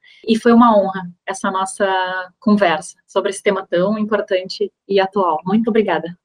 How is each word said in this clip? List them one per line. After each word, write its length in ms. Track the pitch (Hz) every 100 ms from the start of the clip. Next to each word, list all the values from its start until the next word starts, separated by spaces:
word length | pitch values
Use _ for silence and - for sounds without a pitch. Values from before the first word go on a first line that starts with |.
| _ _ 220
e 120 | 220
foi 140 | 240
uma 240 | 233 240 208
honra 340 | 190 190 175 - -
essa 240 | 190 202
nossa 360 | 185 190 - 196 185 185 185 185 _
conversa 560 | 220 208 180 160 - - _
sobre 240 | 196 196
esse 120 | 196
tema 240 | 208 196 190
tão 300 | 175 190 214
importante 720 | 214 208 - 185 185 - 202 - -
e 100 | 196
atual. 420 | 190 208 175 156
Muito 240 | 180 220 233
obrigada. 480 | 220 196 160 170 180